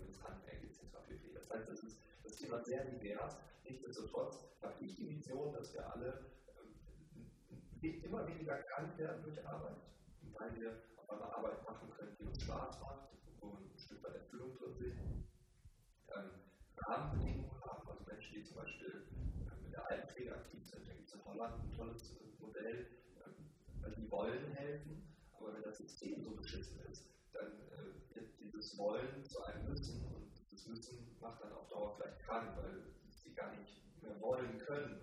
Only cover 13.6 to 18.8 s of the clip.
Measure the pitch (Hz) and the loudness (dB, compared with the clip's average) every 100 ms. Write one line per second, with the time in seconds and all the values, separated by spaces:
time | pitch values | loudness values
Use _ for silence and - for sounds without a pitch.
13.6 | 190 - - - - - - 120 - - | -8 -10 -10 -6 -4 -4 -6 -4 -4 -4
14.6 | - - - - - - - - - - | -4 2 2 2 2 2 0 -8 -20 -16
15.6 | - - - - - - 95 92 - - | -16 -16 -20 -20 -6 -4 -4 -6 -12 -16
16.6 | - - - - 151 - - - - - | -16 -2 4 6 8 8 8 6 4 0
17.6 | - - - - - - - 107 - - | -4 -4 -4 -6 -4 -6 -4 -6 -6 -4
18.6 | - - | -4 -2